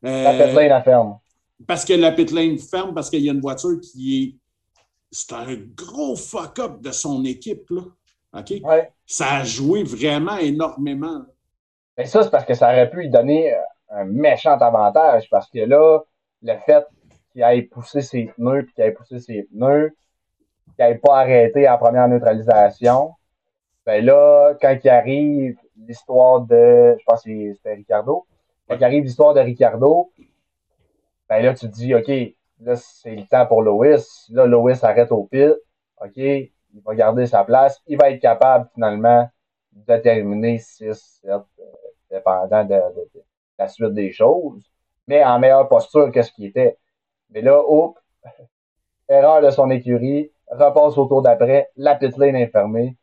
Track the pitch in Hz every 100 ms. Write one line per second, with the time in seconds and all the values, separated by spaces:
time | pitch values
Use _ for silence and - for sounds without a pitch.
0 | 127 131 135 131 135 139 147 131 127 127
1 | 107 101 _ _ _ _ - 170 - 180
2 | 165 165 160 165 165 143 - 160 190 170
3 | - 160 143 139 135 131 180 170 - 127
4 | 131 135 135 - _ _ _ _ _ _
5 | _ - - - 120 123 104 - 180 254
6 | 294 - - 220 156 - - 127 127 127
7 | - 135 131 127 220 202 _ 175 180 _
8 | _ _ _ 87 95 202 143 160 170 _
9 | _ - 139 139 123 110 139 202 165 117
10 | 151 147 165 208 156 151 160 135 143 139
11 | 156 156 127 _ _ _ _ _ _ -
12 | 127 220 208 - - 123 120 127 120 180
13 | 147 117 123 156 156 110 - _ _ 104
14 | 95 113 147 127 160 143 120 113 104 101
15 | 156 120 - 101 - 120 110 143 160 156
16 | - _ _ _ 113 107 - - - _
17 | _ _ _ 127 120 123 120 - 117 143
18 | 127 127 110 - 120 139 127 - 110 107
19 | _ 123 120 107 101 101 127 147 156 _
20 | _ _ _ _ _ _ _ - 120 117
21 | 143 135 127 123 113 139 139 120 117 123
22 | 123 123 117 110 110 107 104 - 120 127
23 | 156 _ _ _ _ _ _ _ - 107
24 | 120 143 147 147 147 147 139 135 131 123
25 | 117 139 147 147 131 120 _ 110 113 117
26 | - 127 127 127 117 117 120 120 120 113
27 | - 113 110 107 104 101 107 104 104 107
28 | 110 160 _ _ _ _ _ 123 123 143
29 | 139 120 151 143 123 120 123 113 135 165
30 | 175 _ _ _ _ _ _ _ _ _
31 | _ _ _ 110 123 123 117 104 123 131
32 | - 135 120 _ _ _ 117 120 _ _
33 | 117 107 98 127 120 113 110 104 135 151
34 | 151 _ _ 120 127 120 120 127 113 107
35 | 117 113 98 131 147 151 _ _ _ _
36 | 101 131 135 139 131 _ _ 104 - 110
37 | 110 120 123 113 98 127 139 139 _ 143
38 | 139 135 123 117 131 127 120 - 110 104
39 | 113 120 120 _ _ _ _ 101 104 117
40 | 117 113 101 104 113 113 - _ 110 107
41 | _ _ 98 101 _ _ - - - _
42 | _ 95 92 92 92 107 101 98 90 90
43 | 87 - _ _ _ _ 95 - 113 101
44 | 98 85 113 175 160 101 _ _ _ _
45 | - 143 139 123 131 135 135 143 143 151
46 | 139 123 117 _ 101 127 127 - _ _
47 | _ _ _ - 120 143 143 156 165 _
48 | _ _ 123 _ 123 _ _ _ _ _
49 | - 139 143 156 143 135 131 131 123 120
50 | 127 143 151 _ _ 127 143 143 147 143
51 | 131 135 127 117 120 139 139 - 143 143
52 | 135 127 139 131 120 107 104 113 123 127